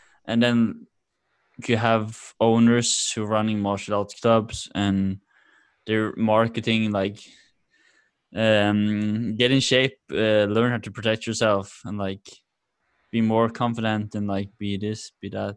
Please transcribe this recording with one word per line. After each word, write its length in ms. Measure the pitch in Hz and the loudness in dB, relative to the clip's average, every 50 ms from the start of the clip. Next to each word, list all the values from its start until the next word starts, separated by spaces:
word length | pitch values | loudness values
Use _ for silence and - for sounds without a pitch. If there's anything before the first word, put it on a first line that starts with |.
| _ _ _ _ _ | _ _ _ _ _
and 180 | - 113 117 120 | -4 0 2 2
then 440 | 120 120 117 117 107 - - - - _ _ _ _ _ _ _ _ _ _ _ _ _ - - - | 4 4 4 2 2 0 -6 -14 -20 _ _ _ _ _ _ _ _ _ _ _ _ _ -12 -2 -2
you 80 | 120 | 0
have 580 | 113 117 117 113 113 107 107 110 - - - - _ | 2 2 2 2 2 0 -4 -8 -12 -18 -20 -4 _
owners 720 | 113 117 113 117 117 117 117 120 117 - - - - - - | 2 4 6 6 6 6 4 4 2 0 -2 -2 -4 -4 -4
who 100 | 113 107 | -6 -4
are 60 | 104 | -2
running 320 | 110 107 107 110 107 104 | 0 0 0 0 -2 -2
martial 400 | 101 101 101 98 - - 107 101 | -2 -2 -2 -4 -4 -4 -4 -4
arts 180 | 101 98 - - | -4 -4 -8 -2
clubs, 500 | - 117 117 113 107 - - - - - - | 2 2 4 4 2 -2 -8 -12 -12 -8 -4
and 460 | - 101 101 95 98 98 98 98 98 - _ _ _ _ _ _ _ _ _ _ _ _ | -2 0 0 0 0 0 -2 -4 -6 -10 _ _ _ _ _ _ _ _ _ _ _ _
they're 260 | - 107 110 110 107 - | -2 -2 -2 -2 -2 -2
marketing, 760 | - 113 110 107 110 113 113 117 - 113 120 113 110 110 107 | -2 0 2 4 4 2 2 0 -4 -2 0 0 0 0 0
like, 300 | 104 101 98 101 104 - - - - _ _ _ _ _ _ _ _ _ _ _ _ _ _ _ _ _ _ _ - | 0 0 -2 -2 -4 -8 -16 -20 -20 _ _ _ _ _ _ _ _ _ _ _ _ _ _ _ _ _ _ _ -6
um, 1040 | 98 113 110 107 107 104 104 104 104 104 104 107 104 104 107 104 110 120 107 110 | 0 2 4 4 4 4 2 2 2 0 0 0 -2 -2 -2 -2 -4 -4 -4 0
"Get 160 | 110 120 123 135 | 0 2 2 4
in 80 | 135 | 2
shape, 380 | 131 - 131 127 131 135 - _ _ - | 2 2 2 2 2 0 -2 _ _ -6
uh, 340 | 67 82 110 110 107 107 104 101 104 | -4 0 2 2 4 4 2 2 2
learn 160 | 110 117 123 123 | 0 0 0 0
how 60 | 117 | -2
to 120 | - 110 | -6 -8
protect 360 | 101 - 107 113 110 110 - - | -12 -4 -2 -2 -2 -2 -4 -6
yourself, 520 | 110 - 117 110 104 98 95 - - - - | -2 0 2 2 2 0 -2 -6 -12 -16 -12
and, 120 | 95 101 | -10 -8
like, 300 | 104 101 95 95 101 - - - - _ _ _ _ _ _ _ _ _ _ _ _ _ _ - | -6 -6 -6 -8 -10 -14 -20 -20 -20 _ _ _ _ _ _ _ _ _ _ _ _ _ _ -2
be 80 | 117 | 0
more 280 | 113 110 110 113 113 113 | 0 2 4 2 2 2
confident, 680 | 117 - 120 120 113 113 113 110 107 107 107 107 - | 0 -2 -4 -4 -2 -2 -2 -2 -2 -2 -4 -6 -6
and, 100 | 107 104 | -6 -4
like, 240 | 101 98 98 101 101 - _ | -4 -4 -4 -6 -8 -10 _
be 180 | 104 101 101 | -6 -6 -6
this, 360 | 98 104 104 107 107 - - - _ | -4 -4 -6 -6 -8 -12 -16 -18 _
be 80 | - 98 | -14 -10
that, 260 | 98 101 101 101 104 | -8 -6 -6 -8 -8